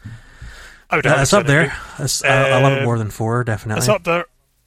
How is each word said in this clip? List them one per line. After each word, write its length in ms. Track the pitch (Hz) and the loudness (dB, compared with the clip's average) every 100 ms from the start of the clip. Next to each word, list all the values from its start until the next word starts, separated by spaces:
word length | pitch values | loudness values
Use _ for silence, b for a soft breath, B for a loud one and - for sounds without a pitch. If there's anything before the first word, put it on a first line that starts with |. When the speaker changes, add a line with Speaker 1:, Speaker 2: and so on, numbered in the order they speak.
| B B B B B B B B B | B B B B B B B B B
Speaker 1:
I 60 | - | -2
would 100 | 127 | 2
Speaker 2:
Uh, 120 | 151 | 2
it's 140 | 139 | 4
up 100 | 202 | 2
Speaker 1:
a 20 | 151 | 4
hundred 0 | |
percent 20 | |
Speaker 2:
there. 140 | 143 | 2
Speaker 1:
agree. 420 | 170 - - - 139 | 2 -4 -12 -8 -6
Speaker 2:
It's, 180 | - | -2
I, 260 | 139 139 135 | 0 2 2
I 100 | 131 | 4
love 120 | 135 | 4
it 60 | 135 | 2
Speaker 1:
Um, 60 | 135 | 0
Speaker 2:
more 120 | 117 | -2
than 120 | 107 | -4
four, 340 | - 110 120 | -4 -2 -2
definitely. 360 | 117 104 110 110 | -2 -4 -4 -2
Speaker 1:
it's 100 | 123 | 0
up 140 | 101 170 | 0 0
there. 200 | 170 170 _ _ _ | -4 -6 _ _ _